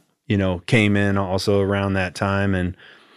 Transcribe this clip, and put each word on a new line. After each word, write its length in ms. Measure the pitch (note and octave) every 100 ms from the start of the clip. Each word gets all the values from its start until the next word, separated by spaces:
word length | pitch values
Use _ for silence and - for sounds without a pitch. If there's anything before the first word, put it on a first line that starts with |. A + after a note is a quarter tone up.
| _ _ -
you 100 | G#2
know, 220 | F#2+ F2 -
came 280 | A#2+ G#2 G2+
in 220 | G2+ G2
also 420 | F#2+ F#2+ - G2+
around 320 | G2 G2+ G2
that 200 | G2 F#2
time. 400 | - G2+ G2 G2
And 220 | F#2 F2+ F#2 - - -